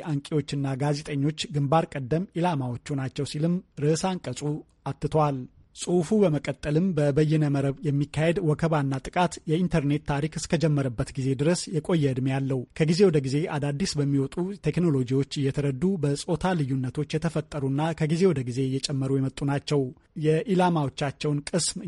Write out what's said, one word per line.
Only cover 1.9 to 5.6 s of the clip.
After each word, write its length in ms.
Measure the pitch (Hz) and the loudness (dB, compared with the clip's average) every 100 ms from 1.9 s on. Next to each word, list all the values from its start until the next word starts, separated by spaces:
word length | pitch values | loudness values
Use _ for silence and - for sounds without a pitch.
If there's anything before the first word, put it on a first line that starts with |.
ቀደም 340 | 143 123 160 196 | -4 -2 -2 -2
ኢላማዎቹ 540 | 165 175 147 127 120 - 139 | -2 0 0 -4 -6 -6 -6
ናቸው 280 | 131 - 135 | -4 -4 -6
ሲልም 280 | 151 165 180 - - | -2 0 0 -4 -2
ርዕሰ 260 | 147 160 190 | 0 2 0
አንቀጹ 340 | 185 131 127 147 151 - _ | -2 -6 -6 -4 -6 -10 _
አትቷል። 540 | 139 - - 156 147 131 127 - | -10 -6 0 2 2 0 -8 -16